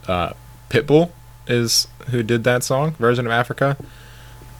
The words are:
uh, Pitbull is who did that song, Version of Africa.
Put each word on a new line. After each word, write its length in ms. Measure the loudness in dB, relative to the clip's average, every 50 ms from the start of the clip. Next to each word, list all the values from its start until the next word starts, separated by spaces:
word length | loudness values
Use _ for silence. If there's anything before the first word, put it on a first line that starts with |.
| -6 -4
uh, 240 | -2 -2 -2 -4 -6 -12 -20 -20 -20 -20 -10 -2
Pitbull 400 | 0 0 2 4 4 4 4 2 -2 -12 -20 -20 -20 -14 -6
is 400 | -2 0 0 0 0 0 0 -2 -4 -8 -18 -10 -4
who 120 | -2 -2 0
did 220 | 0 0 2 2
that 180 | 2 2 0 0
song, 280 | 0 0 0 0 -2 -2
Version 340 | 0 2 2 2 2 0
of 60 | 0 0
Africa. 440 | 0 0 0 -2 0 0 0 0 -2 -6 -16 -18 -20 -20 -20 -20 -20 -20 -20 -20 -20 -20 -20 -20 -20